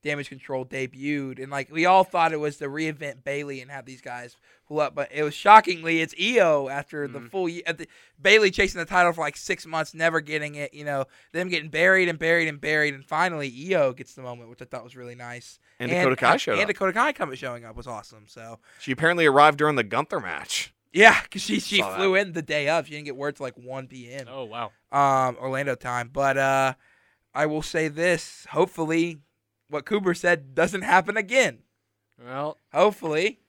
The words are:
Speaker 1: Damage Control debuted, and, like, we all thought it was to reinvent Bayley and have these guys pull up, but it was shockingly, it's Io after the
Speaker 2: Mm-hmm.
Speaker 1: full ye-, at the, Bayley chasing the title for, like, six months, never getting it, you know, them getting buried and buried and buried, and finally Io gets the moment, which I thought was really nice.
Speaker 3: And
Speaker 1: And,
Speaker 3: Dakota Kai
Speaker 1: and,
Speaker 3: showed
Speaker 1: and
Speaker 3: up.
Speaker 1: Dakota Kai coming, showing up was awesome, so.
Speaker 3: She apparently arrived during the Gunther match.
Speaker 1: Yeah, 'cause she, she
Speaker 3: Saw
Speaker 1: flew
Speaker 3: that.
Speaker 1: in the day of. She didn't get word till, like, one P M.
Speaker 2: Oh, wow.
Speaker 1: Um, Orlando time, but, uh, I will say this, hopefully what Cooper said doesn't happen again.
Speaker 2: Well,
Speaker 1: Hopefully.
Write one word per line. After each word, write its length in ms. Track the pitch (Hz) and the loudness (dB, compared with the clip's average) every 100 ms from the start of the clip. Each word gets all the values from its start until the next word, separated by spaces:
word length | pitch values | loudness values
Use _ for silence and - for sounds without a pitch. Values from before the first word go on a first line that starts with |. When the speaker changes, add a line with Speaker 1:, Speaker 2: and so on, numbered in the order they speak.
Speaker 1:
Damage 260 | 147 147 139 | -6 -8 -8
Control 360 | 135 - 131 127 | -14 -8 -8 -8
debuted, 720 | 139 131 127 139 147 135 131 | -8 -8 -8 -6 -4 -6 -10
and, 100 | 131 | -8
like, 200 | 139 135 | -8 -6
we 160 | 156 175 | 0 4
all 160 | 190 | 6
thought 280 | 185 180 165 | 4 2 0
it 80 | 156 | 0
was 180 | 151 143 | -4 -4
to 80 | 143 | -8
reinvent 560 | 143 160 143 151 135 | -4 -6 -6 -12 -12
Bayley 360 | 135 143 143 135 | -8 -6 -6 -10
and 120 | 127 | -12
have 140 | 139 127 | -16 -16
these 160 | 131 | -18
guys 360 | 131 123 123 _ _ _ _ | -14 -14 -14 _ _ _ _
pull 120 | 151 | -2
up, 140 | 147 | -2
but 180 | 143 139 | -2 -6
it 120 | 143 | -2
was 100 | 151 | -4
shockingly, 680 | 143 208 214 214 175 160 165 | 0 10 10 10 -4 0 0
it's 120 | 160 - | -2 -2
Io 480 | 190 247 180 151 135 | 0 4 4 4 0
after 380 | 139 143 151 143 | -6 -8 -8 -8
the 100 | 127 | -8
Speaker 2:
Mm-hmm. 80 | 120 | -10
Speaker 1:
full 200 | 190 180 | -4 -4
ye-, 140 | 170 165 | -4 -8
at 140 | 165 | -8
the, 80 | 165 - _ _ | -8 -18 _ _
Bayley 300 | 151 214 208 | 4 6 4
chasing 260 | - 190 180 | 2 -2 -2
the 80 | 165 | -2
title 280 | 190 175 | 2 2
for, 80 | 165 | 2
like, 140 | 151 - | -6 -8
six 300 | - 175 165 | -8 -8 -6
months, 300 | 160 156 160 | -6 -6 0
never 260 | 165 165 | 0 0
getting 320 | 151 156 147 147 | -2 -6 -6 -10
it, 200 | 143 147 | -12 -10
you 100 | 147 | -6
know, 200 | 143 135 _ _ | -4 -6 _ _
them 160 | 160 180 | -6 -4
getting 200 | 170 151 | -4 -4
buried 380 | 156 180 190 175 | 2 4 4 2
and 120 | 160 | 0
buried 280 | 160 170 160 | 0 0 0
and 140 | 147 | -4
buried, 320 | 151 156 151 | -2 0 0
and 100 | 139 | -4
finally 480 | 135 156 180 165 139 120 160 | -6 -2 0 -2 -8 -10 -2
Io 200 | 185 139 | 2 2
gets 200 | 127 131 | 0 -16
the 80 | - | -16
moment, 280 | 127 120 117 | -14 -14 -18
which 100 | 123 | -20
I 40 | 123 | -14
thought 180 | 131 | -14
was 120 | 120 127 | -14 -18
really 200 | 123 120 | -18 -16
nice. 420 | 120 120 - - _ _ | -16 -16 -18 -20 _ _
Speaker 3:
And 100 | 127 | -4
Speaker 1:
And, 60 | 175 | 0
Speaker 3:
Dakota 140 | 156 127 | 2 2
Kai 160 | 123 | 2
Speaker 1:
and, 80 | 175 | 2
Speaker 3:
showed 100 | - | 2
Speaker 1:
and 80 | 104 | -2
Speaker 3:
up. 60 | 208 | -2
Speaker 1:
Dakota 260 | - 190 | -2 -2
Kai 180 | 208 269 | 0 -2
coming, 220 | 285 170 131 | -2 -8 -8
showing 300 | 135 120 117 | -10 -12 -14
up 100 | 113 | -18
was 120 | 123 | -12
awesome, 380 | 113 101 110 104 | -14 -14 -20 _
so. 320 | - 113 117 _ - | -20 -20 -20 _ -18
Speaker 3:
She 120 | - | -8
apparently 340 | 127 160 175 160 | 0 0 4 6
arrived 320 | 139 151 143 | 8 6 6
during 180 | 151 143 | 0 0
the 80 | |
Gunther 360 | 107 113 151 185 | -2 -2 -4 -6
match. 520 | 98 78 - - - _ _ | -8 -10 -8 -8 -8 _ _
Speaker 1:
Yeah, 260 | 160 220 - - | 6 8 8 -2
'cause 100 | 196 | -10
she, 180 | 185 208 | -4 -4
she 200 | - 202 | -2 0
Speaker 3:
Saw 160 | 196 190 | 0 0
Speaker 1:
flew 180 | 190 | 0
Speaker 3:
that. 140 | 185 202 | 2 -2
Speaker 1:
in 60 | |
the 80 | 170 | -6
day 260 | 147 151 143 | -4 -2 0
of. 160 | 165 143 | 0 -2
She 60 | |
didn't 120 | 147 147 | -12 -12
get 100 | 131 | -8
word 200 | 143 143 | -8 -6
till, 60 | 135 | -10
like, 100 | 123 | -12
one 300 | 123 131 131 | -14 -14 -14
P 240 | 131 120 | -18 -16
M. 140 | 135 120 | -16 -14
Speaker 2:
Oh, 160 | 135 120 | -12 -12
wow. 260 | 113 113 _ _ | -8 -10 _ _
Speaker 1:
Um, 440 | 139 139 135 131 120 | 4 4 6 2 -2
Orlando 340 | 131 131 139 | -6 -4 -4
time, 360 | 123 123 123 120 | -4 -4 -6 -6
but, 240 | 139 139 135 | -2 0 2
uh, 360 | 135 135 135 127 _ _ _ _ _ | 2 2 2 -2 _ _ _ _ _
I 140 | 131 151 | -2 -2
will 160 | 151 | -2
say 240 | 151 170 156 | -4 -4 -4
this, 580 | 147 175 170 - - - | 0 0 0 -2 -18 -10
hopefully 680 | 147 180 - 160 165 170 156 _ _ _ _ _ | 0 0 0 -2 0 0 -4 _ _ _ _ _
what 160 | 147 - | -10 -2
Cooper 280 | 214 190 | 0 0
said 400 | 175 175 175 139 131 | 0 2 0 -2 0
doesn't 280 | 165 190 | 0 0
happen 340 | 190 185 185 208 | 2 2 4 -4
again. 420 | 196 254 220 113 _ _ _ _ _ _ | 0 2 2 -2 _ _ _ _ _ _
Speaker 2:
Well, 340 | 120 131 151 151 _ | -12 -8 -6 -8 _
Speaker 1:
Hopefully. 640 | 143 196 202 165 151 190 - | 2 2 2 -4 -2 -2 -4